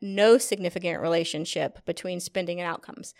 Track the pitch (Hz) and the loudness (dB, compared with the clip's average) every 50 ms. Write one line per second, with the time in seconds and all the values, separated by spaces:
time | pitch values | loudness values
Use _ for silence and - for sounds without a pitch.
0 | - 196 196 196 208 220 226 262 262 - 214 196 185 175 - 190 185 175 165 - | -8 -6 0 4 8 8 8 8 6 2 -2 -2 -2 -4 -4 -2 -4 -4 -4 -2
1 | - 165 165 165 165 - - 151 160 - - 160 151 139 - - - - 170 - | 0 2 2 2 2 0 -2 -4 -4 -4 -2 -2 -2 -2 -4 -8 -6 -6 -6 -6
2 | - 185 180 175 175 - - 190 180 170 175 175 175 170 165 - - - - - | -6 -6 -6 -6 -8 -6 -6 -4 -4 -4 -4 -4 -4 -6 -6 -6 -10 -14 -16 -16
3 | - - - _ | -16 -18 -18 _